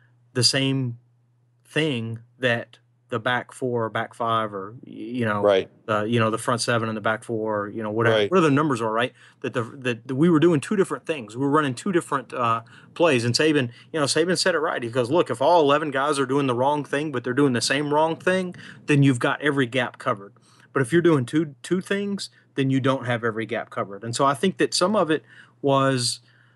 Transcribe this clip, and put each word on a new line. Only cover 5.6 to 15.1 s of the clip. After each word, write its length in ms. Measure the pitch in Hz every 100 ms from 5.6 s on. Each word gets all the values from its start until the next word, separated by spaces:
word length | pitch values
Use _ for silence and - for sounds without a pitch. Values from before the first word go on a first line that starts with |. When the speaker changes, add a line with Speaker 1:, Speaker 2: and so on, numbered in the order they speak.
| 104 _ -
Speaker 1:
uh, 140 | 107
you 160 | 107 120
know, 120 | 110
the 80 | 110
front 220 | - 120
seven 280 | - 117 113
and 80 | 107
the 40 |
back 220 | 110 110
four, 460 | - 113 110 104 104
you 120 | 107
know, 100 | 107
whatever, 240 | 110 113 110
Speaker 2:
Right. 140 | 101
Speaker 1:
whatever 180 | 190 160
the 60 |
numbers 280 | 139 156 120
are, 80 | 113
right? 220 | 113 127 - - _
That 100 | 127
the, 80 | 123
that, 460 | 113 143 127 117 -
that 60 | 131
we 120 | 175
were 120 | 156
doing 200 | 170 151
two 140 | -
different 320 | 208 175 139 -
things. 300 | 156 104 117
We 60 |
were 60 | 139
running 240 | 151 143
two 180 | 123 202
different, 420 | 170 - 139 117
uh, 280 | 135 117 113 113 - -
plays. 300 | - 170 127
And 80 | 120
Saban, 380 | 120 156 147 120 - -
you 80 | 160
know, 60 | 139
Saban 300 | 156 170 170
said 200 | 190 165
it 20 |
right. 240 | 160 -
He 80 | 120
goes, 180 | 123
"Look, 220 | 117